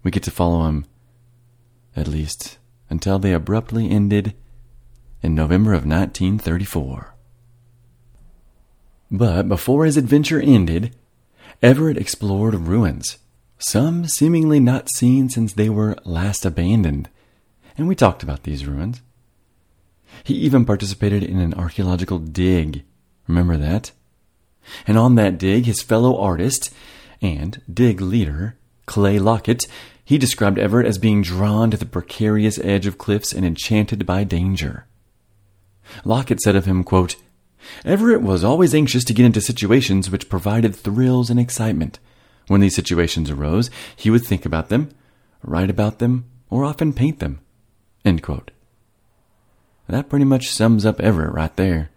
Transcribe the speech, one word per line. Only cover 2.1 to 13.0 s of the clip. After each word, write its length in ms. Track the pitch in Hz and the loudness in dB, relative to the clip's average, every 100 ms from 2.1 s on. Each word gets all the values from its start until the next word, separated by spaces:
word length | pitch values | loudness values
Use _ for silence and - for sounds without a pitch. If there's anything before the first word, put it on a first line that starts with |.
| 76 76 - - - _ _ _ | -4 -6 -10 -16 -20 _ _ _
until 300 | 80 98 98 | -6 -2 0
they 120 | 98 | 0
abruptly 580 | 87 78 107 113 110 113 | 0 0 -4 -2 -4 0
ended 460 | 104 101 104 101 - - - - - - - - - | 0 2 2 0 -8 -20 -20 -20 -20 -20 -20 -20 -6
in 100 | 85 | -2
November 400 | 78 78 90 110 | 0 2 2 4
of 120 | 92 69 | 2 0
nineteen 540 | 78 - - 92 104 | -2 -2 -2 -2 -2
thirty-four. 760 | 87 85 98 87 65 64 - - _ _ _ _ _ _ _ _ _ - - _ _ _ _ _ _ _ _ | -2 -4 -4 -6 -6 -10 -16 -20 _ _ _ _ _ _ _ _ _ -20 -20 _ _ _ _ _ _ _ _
But 380 | 95 113 87 98 | 0 0 2 0
before 380 | 95 - 139 160 | -2 0 2 4
his 100 | 147 | 2
adventure 460 | 123 143 147 160 | 4 2 2 0
ended, 520 | 139 120 87 82 117 - _ _ _ _ - - | 6 6 4 0 -4 -10 _ _ _ _ -20 2
Everett 340 | 120 135 156 143 | 4 4 2 -2
explored 580 | 104 - 104 98 110 104 | -6 -6 -2 0 0 -2
ruins, 600 | 82 101 101 64 | 0 2 0 -2